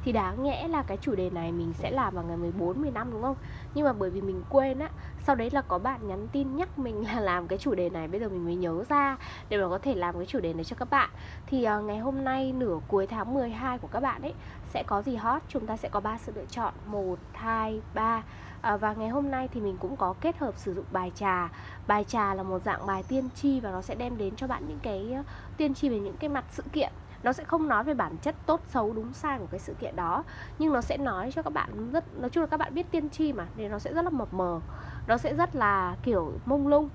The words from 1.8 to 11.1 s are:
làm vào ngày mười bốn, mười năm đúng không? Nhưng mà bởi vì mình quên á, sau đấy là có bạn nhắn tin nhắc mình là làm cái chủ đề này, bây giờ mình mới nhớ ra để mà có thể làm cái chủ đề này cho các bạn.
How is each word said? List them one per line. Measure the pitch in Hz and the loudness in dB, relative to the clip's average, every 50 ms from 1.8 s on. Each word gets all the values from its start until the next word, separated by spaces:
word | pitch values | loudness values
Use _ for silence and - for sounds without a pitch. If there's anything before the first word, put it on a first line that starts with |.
| - - | -2 -2
làm | - 269 254 202 185 | 0 2 2 2 0
vào | 180 170 | -2 -2
ngày | 170 170 165 | -2 -2 -2
mười | 170 170 | -2 -2
bốn, | 170 190 170 175 185 254 | 0 0 0 0 0 0
mười | 302 294 | 0 0
năm | 247 214 226 247 | 0 -2 -4 -4
đúng | 233 214 | -4 -2
không? | 226 262 277 - - - - - - - - | -2 -2 -2 -2 -6 -10 -10 -10 -10 -6 -2
Nhưng | 285 302 | 2 4
mà | 285 247 | 4 4
bởi | 208 196 185 | 4 0 -2
vì | 180 196 | 0 -2
mình | 196 196 185 185 180 - | -2 -2 -2 -2 -4 4
quên | - 269 269 269 262 262 | 6 6 6 6 0 -2
á, | 302 320 - - - - - - | -4 -6 -6 -10 -12 -12 -10 -6
sau | - - 277 | 2 2 4
đấy | 240 226 233 269 | 4 4 2 2
là | 285 | 0
có | 262 - 185 180 | 2 2 0 2
bạn | 196 247 269 240 220 202 | 2 0 -2 -2 -4 -4
nhắn | 190 190 214 226 | -4 -4 -6 -2
tin | - 285 277 269 262 | 0 0 0 0 0
nhắc | 285 359 370 - - | -2 -2 -2 -2 -4
mình | 262 240 220 208 220 214 | -4 -2 -2 -2 -2 -2
là | 214 240 | 0 0
làm | 214 190 175 180 175 165 | 2 2 2 2 2 0
cái | 185 196 | -2 0
chủ | - 285 233 | 2 2 2
đề | 185 180 170 | 4 2 0
này, | 180 165 160 160 | 0 -2 -4 -2
bây | 175 202 | -2 -2
giờ | 233 214 | -2 -2
mình | 190 180 175 | -2 -2 0
mới | 170 170 | 0 0
nhớ | 180 180 170 165 170 214 254 | 0 0 0 0 0 0 2
ra | 294 285 285 277 269 254 - - - - - - | 4 4 4 4 0 -2 -6 -12 -12 -12 -6 0
để | 214 208 | 2 2
mà | 190 180 | 2 2
có | 175 196 | 2 0
thể | - 285 262 | 0 0 0
làm | 190 175 175 170 | 2 2 0 0
cái | 175 180 | -2 -4
chủ | 190 - 262 | -2 -2 0
đề | 185 165 165 | 0 0 0
này | 160 165 | -2 -4
cho | - 233 - | -4 -4 -6
các | 254 247 | -2 2
bạn. | - 269 254 - | 4 4 4 4